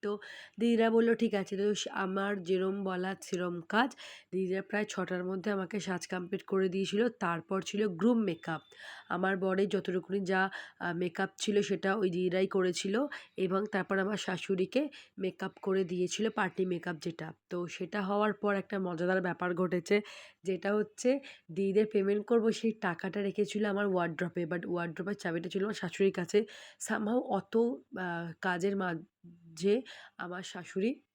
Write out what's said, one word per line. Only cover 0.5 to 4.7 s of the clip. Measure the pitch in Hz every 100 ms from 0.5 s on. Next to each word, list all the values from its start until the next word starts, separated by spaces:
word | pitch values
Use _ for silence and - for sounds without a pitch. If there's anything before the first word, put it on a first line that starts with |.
| -
দিদিরা | 233 226 226
বললো, | 226 233 226
"ঠিক | 233
আছে।" | 208 190 190
তো | 208 208
স-, | -
আমার | - 190 190 196 202
যেরম | 165 190 190 196
বলা | 190 180 185 190
সেরম | - 175 180 175
কাজ, | 165 208 254 - - - _
দিদিরা | 185 185 190
প্রায় | 190